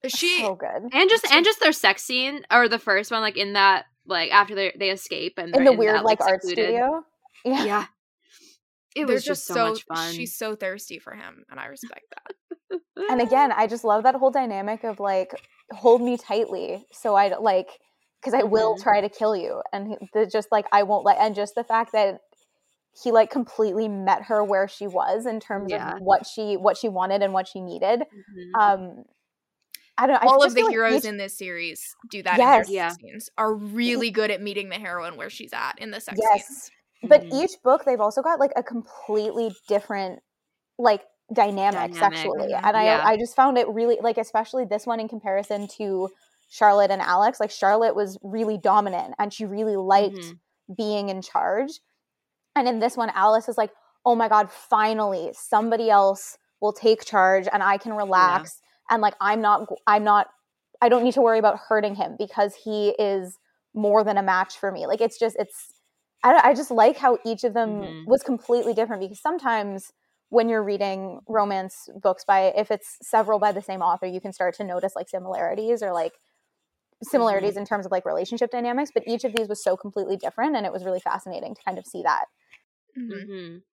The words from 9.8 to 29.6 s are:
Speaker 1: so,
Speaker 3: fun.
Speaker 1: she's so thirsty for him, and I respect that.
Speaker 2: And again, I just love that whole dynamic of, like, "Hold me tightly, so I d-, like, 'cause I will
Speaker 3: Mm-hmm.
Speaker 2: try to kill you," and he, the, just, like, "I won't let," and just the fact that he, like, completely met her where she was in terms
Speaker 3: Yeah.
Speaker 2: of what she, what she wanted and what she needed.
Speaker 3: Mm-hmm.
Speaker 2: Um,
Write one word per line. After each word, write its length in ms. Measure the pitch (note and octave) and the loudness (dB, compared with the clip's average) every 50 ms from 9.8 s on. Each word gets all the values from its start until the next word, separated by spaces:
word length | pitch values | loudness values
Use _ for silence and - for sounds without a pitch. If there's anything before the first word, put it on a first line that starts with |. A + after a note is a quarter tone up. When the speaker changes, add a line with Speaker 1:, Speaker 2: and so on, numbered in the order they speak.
| - | -8
Speaker 1:
so, 80 | _ D#3+ | _ -6
Speaker 3:
fun. 180 | E3 E3 E3+ E3+ | -6 -6 -6 -6
Speaker 1:
she's 220 | E3 G3+ - - | -8 -10 -10 -10
so 180 | - A3+ A3 G#3+ | -10 -8 -8 -8
thirsty 440 | G#3+ G3+ F#3+ F#3 G3+ - - F3 D#3+ | -8 -8 -10 -10 -10 -14 -16 -18 -18
for 140 | _ - - | _ -18 -20
him, 320 | G#3 - - - - _ _ | -18 -18 -20 -20 -20 _ _
and 100 | - C3 | -18 -16
I 60 | - | -16
respect 380 | - C#3 C4+ - A#3 - - _ _ | -16 -16 -18 -18 -20 -20 -20 _ _
that. 680 | - - _ - G4 _ _ _ E4+ _ _ _ F#4+ F4 _ _ _ - F#4+ G#4 | -20 -20 _ -20 -20 _ _ _ -20 _ _ _ -12 -12 _ _ _ -10 -4 -2
Speaker 2:
And 120 | B3+ B3 | 0 0
again, 300 | A#3+ A3 B3 C4 C#4+ C4 | 0 2 4 2 2 2
I 160 | G#3 - A3 | 2 0 0
just 160 | G#3 A3+ A#3 - | -2 -2 -4 0
love 200 | A3 G#3 A3 A3 | 0 0 4 4
that 120 | B3+ B3+ | 2 2
whole 160 | C4+ C4 C4 | 4 2 2
dynamic 520 | B3 C#4+ C4 A#3 G3+ G3 G3 G#3 A3 A3 - | 2 2 -2 -2 -4 -6 -6 -6 -6 -6 -8
of, 160 | A3+ G#3 - | -10 -8 -4
like, 320 | G3+ G3 F#3+ F#3+ F#3+ F#3 - - _ _ _ _ _ _ | -4 -2 0 -2 -2 -4 -8 -16 _ _ _ _ _ _
"Hold 300 | A3 - - B3 A3+ B3 | -18 2 4 6 6 6
me 160 | A#3+ B3 B3 | 4 0 -2
tightly, 680 | A#3+ - - G#3 A3 A3+ - - F3+ - - F3 G3+ A3+ _ | -4 -4 -4 -2 -2 -2 -2 -4 -8 -6 -8 -8 -10 -12 _
so 240 | _ - - A#3 G3+ | _ -6 -2 2 4
I 140 | G3 G3+ G3+ | 4 4 2
d-, 60 | F#3 - | 0 0
like, 400 | A3 A3 F#3+ F#3 F#3 - - _ _ _ _ _ _ _ _ _ | 0 2 2 2 0 -2 -16 _ _ _ _ _ _ _ _ _
'cause 120 | - C4+ - | -6 -2 0
I 100 | C4+ G#3 | 0 2
will 320 | G#3+ G3+ A3 A3 A3 A3 | 2 2 2 2 2 0
Speaker 3:
Mm-hmm. 80 | F#3+ G3+ | 0 2
Speaker 2:
try 180 | A#3+ G#3 G#3 | 2 2 2
to 80 | G3 G#3 | 2 -2
kill 260 | - - A3 G#3+ A3 | -4 -2 -2 0 0
you," 260 | F#3+ E3+ - - - - - - | -2 -4 -6 -6 -8 -8 -8 -8
and 140 | G3+ G3+ G#3+ | -8 -8 -8
he, 80 | G#3 - G3+ - _ | -10 -12 -14 -4 _
the, 120 | G#3+ G#3+ | -2 -2
just, 260 | F#3 - A3 G#3 - | 0 -2 -4 -2 0
like, 140 | A#3 G#3+ G#3 - | -2 -2 0 2
"I 120 | - G3+ G3+ | 2 2 2
won't 220 | F#3+ G#3 G3+ - | 2 0 0 2
let," 120 | G3+ - | 2 4
and 180 | - G#3 A3 G#3 | 4 2 0 0
just 200 | G3+ G#3 G#3 - | -4 -6 -6 -6
the 80 | A#3 A#3 | -8 -4
fact 280 | _ A3+ A3+ A#3 - - | _ -2 -2 -2 0 0
that 280 | A3 G#3 G3 F#3+ - _ _ _ _ _ _ _ _ _ _ _ _ _ _ _ - - | 2 2 2 -2 -6 _ _ _ _ _ _ _ _ _ _ _ _ _ _ _ -6 -2
he, 80 | B3 | 4
like, 180 | A#3 A3+ A3 A3 | 6 6 4 4
completely 560 | - C#4+ A#3+ - - - A3 G#3 F3+ G#3+ A3+ | 2 -6 -6 -6 -2 -2 0 0 0 -2 -4
met 360 | G#3+ G3+ G3 F#3+ F#3+ F#3+ - G3+ | -4 -4 -4 0 0 0 0 0
her 200 | - A3+ G#3+ G#3 | -2 0 0 0
where 240 | G3 G3+ F#3+ G3 | 2 2 0 0
she 180 | G3 - - G3+ | -2 -4 -10 -10
was 380 | G3+ F3+ F3+ - - F#3 A3 A#3 | -6 -4 -2 -2 -2 -2 -2 -4
in 140 | B3 A3 A3 | -6 -8 -8
terms 320 | - - G#3 G3 G3+ F#3 | -8 -8 -8 -8 -6 -6
Speaker 3:
Yeah. 240 | G3+ G#3 - D#3 E3+ | -6 -6 -6 -8 -10
Speaker 2:
of 40 | G3 | -6
what 240 | F#3+ F#3 G3 - G#3+ | 2 2 2 2 2
she, 280 | - - - A3 G#3 G3+ | -6 -10 -8 -4 -4 -4
what 200 | F3+ F#3+ G#3+ - | 2 2 2 2
she 100 | - - A3+ | 2 -4 -4
wanted 340 | F#3+ F#3 F#3 F#3 G3 G3+ G3+ | -2 -2 -2 0 0 0 0
and 100 | G3 F#3+ | 0 0
what 140 | F#3+ F#3 | -2 -4
she 120 | - - F#3+ | -4 -10 -12
needed. 400 | F#3 F3+ F3 E3+ F#3 F#3+ A#3 A#3+ | -12 -10 -6 -4 0 0 0 0
Speaker 3:
Mm-hmm. 540 | D4 _ G#3+ G#3 F#3+ _ G3+ F#3 F3+ F3 F#3 | -2 _ _ -20 _ _ -20 -20 -16 -4 0
Speaker 2:
Um, 480 | A3 G#3 G#3 G3+ F#3+ F#3 F3+ E3+ - - _ _ _ _ _ _ _ _ _ _ _ | 2 4 4 2 0 -4 -14 -16 -18 -20 _ _ _ _ _ _ _ _ _ _ _